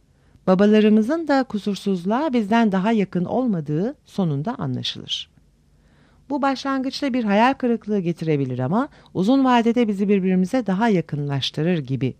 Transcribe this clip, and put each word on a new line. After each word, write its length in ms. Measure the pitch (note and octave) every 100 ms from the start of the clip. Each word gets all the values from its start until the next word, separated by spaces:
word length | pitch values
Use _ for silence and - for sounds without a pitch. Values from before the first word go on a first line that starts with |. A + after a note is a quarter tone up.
| _ _ _ _ -
Babalarımızın 840 | F#3 G#3 G#3+ G#3+ G#3+ G#3+ E4 D#4
da 160 | C#4
kusursuzluğa 880 | B3+ G#3 G#3 F#3+ G3+ F#3 F3 A#3 D#4+
bizden 400 | B3 G3 A#3 A3+
daha 200 | F#3 G3
yakın 320 | A3+ F#3 F3+
olmadığı 680 | F3 A3+ B3+ F3+ C#3+ D3+ G#3+ D4+
sonunda 500 | _ - F3 C#3+ D#3+
anlaşılır. 760 | B3+ C#3+ B2 A#2+ - - - - _ _ _ _ _ _ _ _ _ _
Bu 120 | C#4
başlangıçta 720 | C#4 C4 C#4 C4+ C4 - C#4+
bir 100 | B3
hayal 300 | G#3+ G3+ B3
kırıklığı 460 | - B3 A3+ - G#3
getirebilir 580 | F3 E3+ D#3+ D3 C3+ B2+
ama 300 | B2+ G3+ C#4+ - _
uzun 300 | - F#3+ C4+
vadede 440 | C4 A#3+ A3+ A#3 A#3
bizi 200 | F#3+ G3+
birbirimize 580 | G3+ F#3 F#3 F#3 C4 G#3
daha 220 | F#3 A#3
yakınlaştırır 920 | F#3 D#3+ D3 C#3+ C#3 - - D#3+ F3
gibi 360 | B2+ C3 C3+